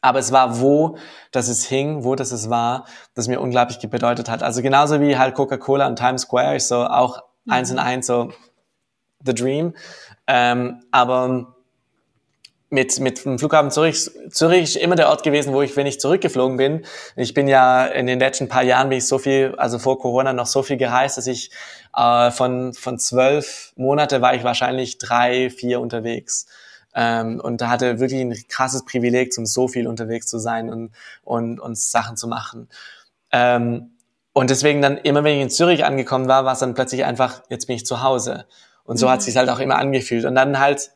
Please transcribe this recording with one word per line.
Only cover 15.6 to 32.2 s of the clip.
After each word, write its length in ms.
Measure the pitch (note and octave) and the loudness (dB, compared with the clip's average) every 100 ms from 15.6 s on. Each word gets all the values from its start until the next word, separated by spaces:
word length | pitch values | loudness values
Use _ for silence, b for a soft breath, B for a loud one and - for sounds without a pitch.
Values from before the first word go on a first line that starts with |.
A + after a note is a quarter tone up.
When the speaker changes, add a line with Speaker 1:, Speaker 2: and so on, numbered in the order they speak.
Speaker 1:
ich, 140 | C#3 C#3+ | 0 0
wenn 100 | C#3 | -2
ich 140 | C3+ | -2
zurückgeflogen 560 | C3+ F#3 F3+ C3 B2+ C3 | 0 0 0 0 0 2
bin, 280 | C3+ D#3+ B B B | 0 0 B B B
ich 180 | - A#2+ | -6 -2
bin 140 | C#3+ C#3 | 0 4
ja 400 | C3+ B2+ B2+ C3 | 6 6 6 2
in 200 | - B2+ | 0 -2
den 120 | B2+ | 0
letzten 300 | C3 - C3 | 0 0 -2
paar 160 | C3 | 2
Jahren, 240 | B2+ B2 C3+ | 4 4 2
bin 100 | C3 | 0
ich 80 | A#2 | 0
so 120 | C3+ | -2
viel, 360 | C3+ C3+ C3 - | 2 2 2 0
also 220 | C3+ A#2 | -4 0
vor 200 | C3+ C3 | 0 0
Corona 340 | B2+ B2 C3+ | 0 0 0
noch 140 | B2 A#2+ | -2 0
so 160 | C#3 | -2
viel 140 | C3+ C3 | -2 -2
gereist, 400 | B2+ B2 C3+ - | 2 2 0 -2
dass 120 | B2 | -6
ich, 220 | B2 - B B B B - | -6 -10 B B B B 2
äh, 340 | A#2+ A#2+ A#2+ | 4 6 4
von, 420 | - B2+ B2+ B2+ | 2 0 0 -6
von 240 | A#2+ B2+ A#2 | -8 -10 -6
zwölf 720 | - B2 C3 D3 D3 - - - | 0 4 4 2 -2 -14 -18 -4
Monate 440 | B2+ D3 D3 C3+ | 0 0 0 2
war 140 | B2+ | 2
ich 80 | B2+ | 2
wahrscheinlich 560 | A#2+ A#2+ B2+ C3 B2 - | -2 -2 -2 -2 -6 -10
drei, 500 | - A#2+ B2 B2+ B2+ | -2 0 2 2 -2
vier 300 | B2+ B2 B2 | -4 -4 -4
unterwegs. 680 | A#2+ A#2+ A2+ A2+ - - - B B B B A#2+ | -4 -6 -6 -8 -8 -10 -10 B B B B -2
Ähm, 440 | A#2 A#2 A2+ A2+ | -2 0 -4 -6
und 200 | - A#2 | -6 -4
da 80 | A#2+ | -2
hatte 320 | A#2+ B2+ A#2 | 0 0 0
wirklich 220 | B2+ C3 | -2 -2
ein 120 | B2 A2 - | -4 -8 -10
krasses 360 | - C3 C3 | -4 -4 -4
Privileg, 480 | - B2+ A#2+ B2 B2+ | -6 -2 0 0 0
zum 140 | A#2+ A2 | -4 -4
so 220 | - B2+ | -2 -2
viel 180 | B2+ A2+ | -2 -6
unterwegs 400 | A2+ A2+ A#2 - | -6 -6 -6 -6
zu 120 | A#2 | -8
sein 320 | A2 A2+ A2+ | -6 -6 -6
und, 220 | A2+ A2+ B B B | -10 -12 B B B
und, 380 | - A#2 A#2 A#2 | -6 -4 -4 -8
und 180 | - A2+ | -10 -8
Sachen 380 | - A#2 A2 | -2 -2 -4
zu 100 | A2+ | -10